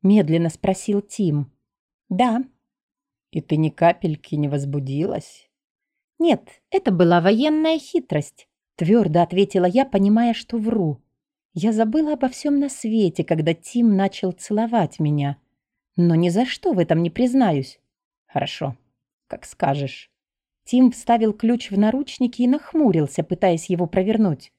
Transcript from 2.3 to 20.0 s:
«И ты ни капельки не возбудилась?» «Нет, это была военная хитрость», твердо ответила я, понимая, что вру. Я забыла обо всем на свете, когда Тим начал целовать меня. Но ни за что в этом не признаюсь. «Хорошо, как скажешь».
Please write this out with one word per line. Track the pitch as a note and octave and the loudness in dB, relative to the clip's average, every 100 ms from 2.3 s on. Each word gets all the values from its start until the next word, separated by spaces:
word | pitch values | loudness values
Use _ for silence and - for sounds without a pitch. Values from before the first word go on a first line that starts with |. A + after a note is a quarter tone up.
| A3+ C4+ _ _ _ _ _ _ _ _ | 0 -6 _ _ _ _ _ _ _ _
«И | D#3+ | -10
ты | - D#3 | -4 0
ни | D#3 | 0
капельки | - E3+ F3 E3+ D3+ - D3+ | 2 2 2 -4 -6 -8 -4
не | D3 | -2
возбудилась?» | C#3+ C#3 C#3+ C3+ C3+ F3+ - - - _ _ _ _ _ _ _ _ | -4 -4 -6 -6 -4 -4 -6 -10 -20 _ _ _ _ _ _ _ _
«Нет, | E4 D4+ - _ _ | 0 0 -2 _ _
это | F#4+ C#4 | -2 0
была | F3+ F3 F3 | 2 4 4
военная | F3 A3 D4+ D#4 D#4+ D#4+ | 4 2 2 2 0 -2
хитрость», | - F4 B3+ D3+ D3 _ _ _ _ - | -2 -6 -4 -6 -6 _ _ _ _ -6
твердо | E3 A3+ F#3 D#3+ | 2 2 4 2
ответила | E3 F3+ G3 G3 F3+ | 2 2 2 2 2
я, | G#3 | 2
понимая, | C4 G3 G3 G#3+ A#3+ | 0 0 2 2 2
что | A3+ - A#3 | -2 -6 -6
вру. | G#3+ A3+ E3 C#3+ _ _ _ _ _ | -2 -2 -2 -4 _ _ _ _ _
Я | F3 G3+ | -4 -2
забыла | A3 A3+ D4+ D4+ | 0 0 0 -2
обо | D4+ C4 | -2 -4
всем | - D4 C#4+ | -4 -2 0
на | C#4 | -2
свете, | - A3 A3 F#3+ D#3+ | -6 -4 0 0 -2
когда | D#3+ D#3+ D#3 | -4 -2 -2
Тим | D#3+ - A#3+ A#3 G3 | -4 -6 0 2 2
начал | G3 - F#3+ | 0 -2 -8
целовать | E3+ - G#3 A#3 A#3 E3 - | -8 -6 -4 -2 -2 -2 -2
меня. | D3+ D3 C#3+ C#3+ _ _ _ _ _ - | -2 -2 -4 -8 _ _ _ _ _ 0
Но | F3 | 2
ни | E3 F3 | 4 2
за | F3+ B3+ | 0 -2
что | - F#4+ | -2 -2
в | G#3 | 0
этом | E3 E3 | 0 0
не | E3+ | 0
признаюсь. | E3 B3 C4 A3 D3 C3 - _ _ _ _ _ | 0 0 2 2 0 -4 -14 _ _ _ _ _
«Хорошо, | - C#3 - C#3 A#2+ _ _ _ _ _ | -6 -6 -6 -10 -10 _ _ _ _ _
как | - | -18
скажешь». | - - D3 C#3+ C#3 - | -16 -4 -2 -2 -6 -10